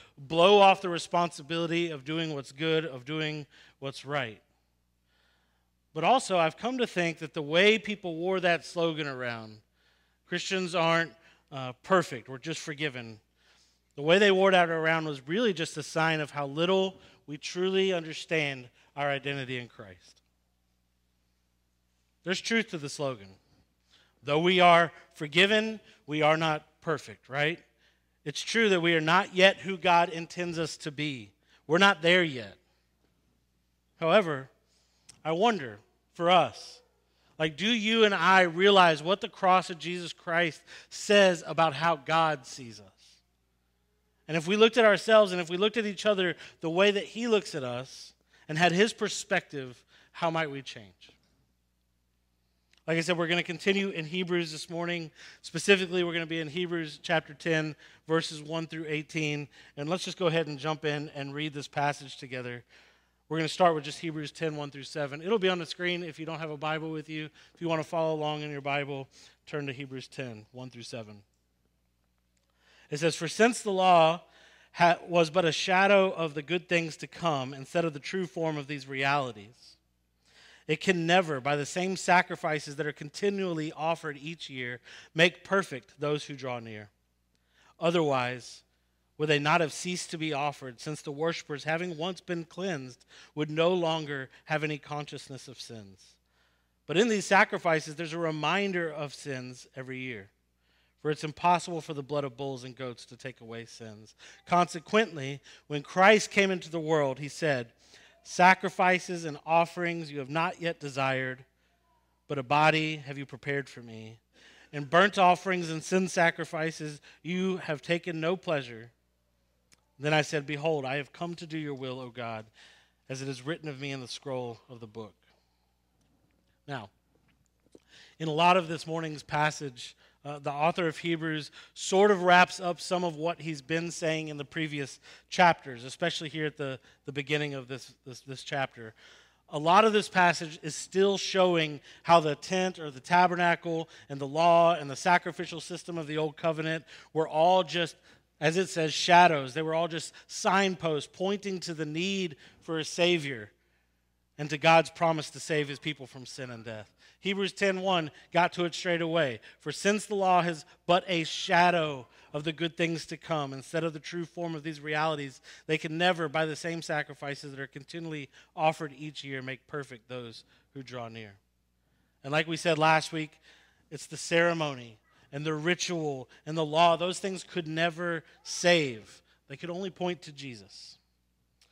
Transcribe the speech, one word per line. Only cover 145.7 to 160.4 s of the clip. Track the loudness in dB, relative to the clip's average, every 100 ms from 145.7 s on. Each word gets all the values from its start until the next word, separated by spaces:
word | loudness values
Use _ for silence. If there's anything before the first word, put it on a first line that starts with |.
| -12 -8 -8
of | -6
the | -4
old | -4 -2
covenant | -2 -2 -4 -6 -8 -20 -6
were | -2 0
all | 4 4 4
just, | 2 -2 -4 -6 _ _ _ -2
as | 0 0
it | -2
says, | -2 -2 0
shadows. | 8 10 10 6 -2
They | -6
were | -2 -2
all | -2
just | -6 -10 -16 -16
signposts | -4 2 2 2 0 -2 -2 -6
pointing | -6 -4 -4 -6 -8
to | -8 -8
the | -6
need | -4 -2 -2 -4 -8 -20 _
for | -8 -6
a |
Savior | -4 0 2 2 -2 -10 -14 _ _ _ _ _ _ _ _ -12
and | -8
to | 2
God's | 6 6 6
promise | 0 0 0 -4
to | -10
save | -4 -2 -2
his | -6
people | -8 -10 -14
from | -18 -16
sin | -12 -12
and | -12 -12
death. | -14 -14 _ _ _
Hebrews | -4 -2 -4
ten | 0 0 0
one | 0 0 -2 -10 -2
got | 2 2
to | 2 -4
it | -4
straight | -2 -2
away. | 0 0 0 -2 -14 -16
"For | -12
since | -2 0 0 -2
the |
law | 0 4 4